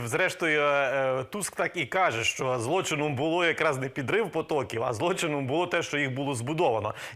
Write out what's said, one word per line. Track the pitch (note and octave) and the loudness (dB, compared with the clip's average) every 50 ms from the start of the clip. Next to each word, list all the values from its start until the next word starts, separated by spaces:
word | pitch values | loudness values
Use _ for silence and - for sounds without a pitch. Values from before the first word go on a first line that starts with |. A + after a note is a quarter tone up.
| A#2+ | -4
Зрештою, | A2+ B2+ E3 F#3 F3 - - F3 D#3+ D3+ D3+ | -2 0 2 2 2 0 0 0 2 4 4
е, | D3 D3 C#3+ C#3+ C#3 B2+ C3+ C#3 C3+ C3 C3 C3 | 4 4 4 2 2 2 0 0 2 2 0 -2
е, | A#2+ | -4
Туск | - - G#3 F#3 - - | -4 -6 -6 -6 -6 -2
так | - F3+ D#3 - | -2 -2 -2 -2
і | F3 C#3 | -4 -4
каже, | G#2+ - F#3 F3+ D#3+ A2+ A2+ A2+ | -2 2 2 2 2 2 2 -2
що | - - - C#3+ B2+ B2+ B2 | -2 -2 0 0 0 0 0
злочином | A2 B2+ E3+ F#3+ E3+ - E3 C#3+ D3+ D3+ C#3 | 0 0 0 0 0 0 0 0 0 0 0
було | A#2+ D3 D#3+ E3 F3+ F3 | 0 0 2 2 2 2
якраз | E3 D3+ - D#3 D#3+ C#3 | 2 2 2 2 2 2
не | C3 C3 C3+ | 0 -4 -6
підрив | - D3 C3 A2 - A3 A3+ E3 | -4 -4 -2 0 2 2 0 0
потоків, | - D#3+ D3 - D#3+ C#3+ A#2+ - A2+ A2+ B2 | -2 -4 -2 0 0 0 0 -2 -4 -4 -2
а | C3 A#2 | -2 -2
злочином | G2+ D#3 F3 F#3 F3+ F3 D#3+ D3 C#3+ C3+ | 0 0 0 0 0 0 -2 0 -2 -2
було | B2 C#3+ E3+ F3+ | 0 0 0 0
те, | F3 F3 E3+ D3+ | 0 0 -2 -2
що | - D3+ | -2 -2
їх | C#3+ C#3+ C3 B2 | -2 -2 -2 -2
було | C3+ C#3+ C#3 C3+ | -2 -4 -2 -4
збудовано. | A2+ A#2 C#3 E3 D#3+ F3+ C#3 A2+ G#2+ G2+ G#2+ - - - - - | -4 -4 -4 0 2 2 2 2 0 -2 -4 -6 -6 -12 -12 -10